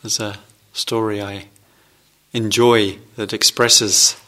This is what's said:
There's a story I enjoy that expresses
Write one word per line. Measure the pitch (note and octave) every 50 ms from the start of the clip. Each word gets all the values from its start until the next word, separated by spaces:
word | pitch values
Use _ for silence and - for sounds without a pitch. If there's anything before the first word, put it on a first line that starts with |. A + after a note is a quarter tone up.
There's | - A2+ - -
a | A2+ G#2 G2+ G#2 _ _ _ _ _ _ _
story | - - - A#2 A2+ A2 G#2+ G#2+ G2+
I | G2+ G2 G2+ G2 F#2+ - _ _ _ _ _ _ _ _ _ _ _ _ _ _ _ _ -
enjoy | B2 A2+ G#2+ G2+ A2+ A#2+ A#2+ A#2 A2+ G#2 G2 F#2+ G2+ - _ _
that | - G#2+ G2
expresses | - G#2 - - - - A#2+ A#2+ - - A#2 G#2 F#2 - - - - - -